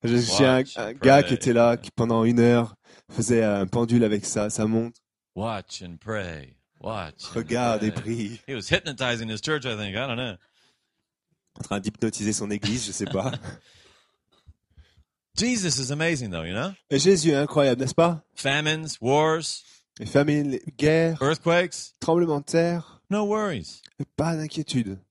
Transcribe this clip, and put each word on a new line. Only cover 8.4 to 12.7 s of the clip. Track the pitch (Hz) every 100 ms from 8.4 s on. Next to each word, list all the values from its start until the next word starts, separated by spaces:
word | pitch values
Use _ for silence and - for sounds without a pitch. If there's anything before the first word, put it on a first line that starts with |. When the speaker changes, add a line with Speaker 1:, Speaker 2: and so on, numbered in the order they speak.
| -
Speaker 2:
He | 131
was | 95
hypnotizing | 185 170 127 127 117 113
his | 107
church, | - 151 131
I | 110
think. | 104 98
I | 135
don't | 117
know. | 127 92 _ _ _ _ _ _ _ _ _ _ _ -
Speaker 1:
En |
train | - 101
d'hypnotiser | 98 - 113 107 104
son | 107 104
église, | 104 104